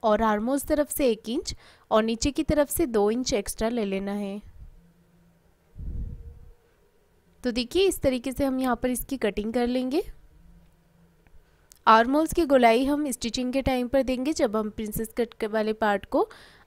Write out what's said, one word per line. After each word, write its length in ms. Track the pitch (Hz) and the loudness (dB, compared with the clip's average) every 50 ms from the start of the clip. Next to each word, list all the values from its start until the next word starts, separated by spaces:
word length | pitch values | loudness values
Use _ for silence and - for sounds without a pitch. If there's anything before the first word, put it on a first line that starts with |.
और 200 | - 220 214 214 | 2 2 4 4
आर्म 240 | 226 220 214 208 220 | 4 2 2 0 0
होल्स 180 | 240 277 277 - | 0 -2 -2 0
तरफ 220 | - 311 294 294 - | 0 0 0 0 0
से 200 | - - 294 247 | -2 0 2 2
एक 200 | 220 - - 208 | 2 0 -4 -6
इंच 260 | 233 320 427 - - - - - - _ _ - | -6 -6 -6 -6 -10 -12 -14 -20 -20 _ _ 0
और 120 | 214 220 | 2 2
नीचे 280 | 220 226 233 226 - 285 | 2 2 0 -2 -2 -2
की 120 | 262 - | -2 -2
तरफ 260 | 302 - 302 294 285 - | -2 2 2 2 2 2
से 180 | - - 339 | 0 -2 0
दो 240 | 262 226 214 202 208 | 0 2 2 2 2
इंच 220 | 226 247 262 - | 2 0 -2 -2
एक्स्ट्रा 360 | 269 208 196 - - - 220 226 | -2 -2 -2 -4 -4 -4 -2 -2
ले 160 | 240 240 214 | -2 -2 -2
लेना 280 | 202 190 190 196 196 | -2 -2 -4 -4 -4
है। 280 | 202 208 208 196 196 208 - - - - - - - - - _ _ _ _ _ _ _ _ _ _ _ _ _ _ _ _ _ - - - - - - - - - - - - - - - - - _ _ _ _ _ _ _ _ _ _ _ _ _ _ _ _ _ - | -6 -6 -6 -8 -8 -10 -12 -16 -18 -20 -20 -20 -20 -20 -20 _ _ _ _ _ _ _ _ _ _ _ _ _ _ _ _ _ -16 -12 -10 -8 -6 -6 -8 -8 -10 -12 -16 -18 -20 -20 -20 -20 -20 _ _ _ _ _ _ _ _ _ _ _ _ _ _ _ _ _ -6
तो 60 | 247 | -2
देखिए, 360 | 220 254 247 240 - 349 392 | -2 -2 -2 0 2 2 2
इस 140 | 381 311 - | 2 2 2
तरीके 320 | - 277 254 254 233 269 | 0 0 0 0 -2 -4
से 120 | 254 - 285 | -2 -2 0
हम 160 | 269 262 262 | 0 0 0
यहाँ 160 | 262 254 240 | 0 0 0
पर 140 | 226 - 254 | 0 -2 -2
इसकी 260 | 254 226 - - 277 | -2 -4 -6 -6 -6
कटिंग 360 | 247 - 208 196 - 202 220 | -2 -2 -2 -2 -2 -4 -2
कर 140 | 226 254 240 | -2 -2 0
लेंगे। 360 | 240 247 254 254 254 262 349 453 - - - - - - - - - - - - _ _ _ _ _ _ _ _ _ _ _ _ _ - - - _ _ _ _ _ - - - | 0 0 -2 -2 -2 -2 -2 -4 -4 -10 -18 -20 -20 -20 -20 -20 -20 -20 -20 -20 _ _ _ _ _ _ _ _ _ _ _ _ _ -20 -20 -20 _ _ _ _ _ -20 -2 4
आर्म 280 | - 220 226 233 247 269 | 6 6 6 6 4 2
होल्स 180 | 302 320 311 | 2 0 0
की 120 | - - 339 | 0 0 2
गोलाई 380 | 254 277 262 240 233 226 240 269 | 4 6 6 6 6 6 4 2
हम 260 | 269 294 285 302 285 | 2 0 0 -2 -4
स्टिचिंग 420 | 233 - - 233 214 254 254 254 | -4 -4 -6 -4 -4 -4 -4 -2
के 100 | 247 269 | -2 -2
टाइम 260 | 254 277 262 247 247 240 | 0 0 0 -2 0 0
पर 140 | 269 277 | 0 0
देंगे, 300 | 262 240 254 240 254 294 | 2 0 -2 -2 -2 -2
जब 240 | 320 - 311 226 202 | 0 0 0 0 0
हम 140 | 220 214 214 | -2 -4 -4
प्रिंसेस 420 | 202 - 220 208 214 - 220 214 - | -6 -8 -8 -6 -6 -6 -8 -6 -4
कट 180 | - 233 233 - | -4 -4 -4 -4
के 120 | - 226 214 | -6 -6 -2
वाले 240 | 214 220 214 214 220 | -2 0 0 -2 -2
पार्ट 300 | 214 226 208 202 196 - | 0 0 0 0 0 -2
को 220 | - - 285 427 - - - - - - - _ | -2 0 0 0 -2 -4 -12 -20 -20 -20 -14 _